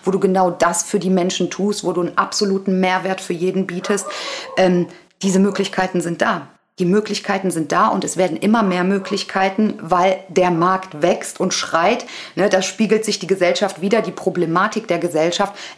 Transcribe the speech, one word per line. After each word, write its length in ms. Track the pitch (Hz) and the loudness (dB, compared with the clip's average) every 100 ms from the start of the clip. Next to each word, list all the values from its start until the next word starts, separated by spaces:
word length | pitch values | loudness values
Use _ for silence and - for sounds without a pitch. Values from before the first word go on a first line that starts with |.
wo 80 | - | 0
du 80 | 190 | 0
genau 320 | 190 185 185 | 2 4 2
das 320 | 175 170 180 | 4 2 2
für 160 | - 208 | -2 -2
die 100 | 175 | 2
Menschen 400 | 185 175 - 175 | 2 2 0 -2
tust, 360 | - 202 202 170 | 0 -2 -2 -2
wo 80 | |
du 80 | 175 | -2
einen 160 | 175 - | -2 -2
absoluten 640 | 196 - 214 190 196 185 | -2 0 0 0 0 2
Mehrwert 400 | 185 185 175 190 | 2 0 -2 -6
für 120 | - | -4
jeden 320 | 175 185 185 190 | -2 -2 0 -2
bietest, 400 | 180 - 202 - - - - - - | -4 -2 -2 -2 -10 -8 -10 -6 2
ähm, 300 | 185 180 170 - _ _ | 4 4 0 -6 _ _
diese 180 | 196 190 | 0 4
Möglichkeiten 640 | 196 190 196 - 185 180 | 2 2 -4 -2 -2 -2
sind 200 | 165 165 | -2 0
da. 260 | 214 185 143 _ _ - | 0 0 -6 _ _ -2
Die 60 | 180 | 2
Möglichkeiten 680 | 202 208 208 - 196 190 | 2 0 -6 -4 -2 -2
sind 220 | 165 147 | -2 0
da 160 | 170 214 | 2 2
und 160 | 196 180 | 2 -2
es 100 | 160 | 0
werden 220 | 185 160 | 0 2
immer 260 | 208 226 | 2 4
mehr 220 | 202 180 180 | 2 2 2
Möglichkeiten, 880 | 196 190 196 - 196 190 190 214 - | 0 -2 -6 -4 0 0 2 0 0
weil 340 | 165 180 180 190 - | 0 2 4 0 -2
der 200 | 170 180 | 2 2
Markt 520 | 165 175 190 - 147 | 2 2 0 -4 -2
wächst 360 | 170 - - - | 0 0 -4 -4
und 120 | 185 | -2
schreit. 520 | - - 165 175 240 - - - - | -2 -2 2 2 0 -4 -14 -12 0
Ne, 100 | 196 | 2
da 140 | 185 | 2
spiegelt 420 | 190 - 214 214 | 0 -2 2 2
sich 160 | 214 202 | 0 -4
die 80 | 165 | -2
Gesellschaft 540 | 190 175 180 196 - | 2 2 2 -2 -2
wider, 200 | 202 226 | 0 0
die 100 | 190 | 0
Problematik 760 | - - 175 165 170 208 220 - | -4 -4 -2 0 2 2 -2 -2
der 100 | 170 | -2
Gesellschaft. 560 | 175 156 165 175 196 - - | 0 0 0 2 -2 -4 -16